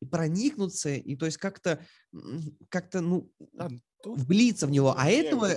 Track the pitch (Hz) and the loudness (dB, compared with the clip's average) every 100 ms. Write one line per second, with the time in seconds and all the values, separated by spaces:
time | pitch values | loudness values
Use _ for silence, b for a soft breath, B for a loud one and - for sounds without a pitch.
0 | 131 170 160 180 285 294 190 - 151 139 | -6 -2 0 0 0 0 -4 -2 -4 -4
1 | - 139 160 - 196 196 180 156 b b | -6 -4 -4 -4 -8 -4 -4 -4 b b
2 | b - - 147 151 - - 180 - 185 | b -18 -12 -10 -10 -14 -8 -8 -4 -4
3 | 170 180 - _ - - 170 123 _ _ | 0 -2 -4 _ -20 -10 -10 -10 _ _
4 | 202 143 131 202 240 - 139 139 135 127 | -10 -6 2 4 4 2 0 4 4 4
5 | 143 262 302 269 202 | 4 4 2 0 0